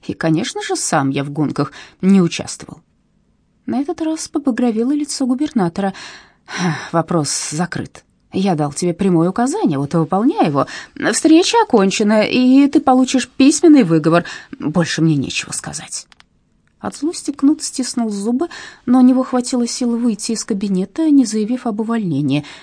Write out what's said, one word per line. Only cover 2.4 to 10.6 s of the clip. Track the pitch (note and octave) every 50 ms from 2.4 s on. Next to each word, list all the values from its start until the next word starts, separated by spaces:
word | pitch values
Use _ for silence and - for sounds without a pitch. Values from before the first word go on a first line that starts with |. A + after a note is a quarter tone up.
| - - - - - - - - _ _ _ _ _ _ _ _ _ _ _ _ _ _ _ _ _
На | - A3+ A#3+
этот | C#4+ C#4+ F4 -
раз | E4 D#4 D#4+ D#4+ - -
побагровело | _ D#4 C#4 C#4 A#3 A3+ B3 B3 A3 G#3+ A#3 B3
лицо | D4 D4 D4 D4 - - C#4
губернатора. | A#3+ C4 B3+ D4+ D4+ - A#3+ F#3+ E3+ E3+ - G3 G3 F#3+ - - - - - - _ _ _ _ _ - - F3+ F3 D#3+ C3+ - -
«Вопрос | - E3 D#3+ E3 F3 E3+ D3 C#3 - - - -
закрыт. | - D3+ F3+ E3 - - C3 C3 _ - _ _ _ _ _ _ -
Я | G3 F#3+ G3+ F3+
дал | D3 D3+ C#3+ C#3+
тебе | - - F3 E3+
прямое | E3+ G3 G3 F3+ E3 E3 F3
указание, | F#3+ - A#3+ B3+ D4+ A4 G#4+ B3 D#3 C3+
вот | C#3 C#3 -
и | E3+
выполняй | D#3+ D3+ - F#3+ G#3+ C4+ F#4+ A#4 E4 F#3
его. | C#3+ C#3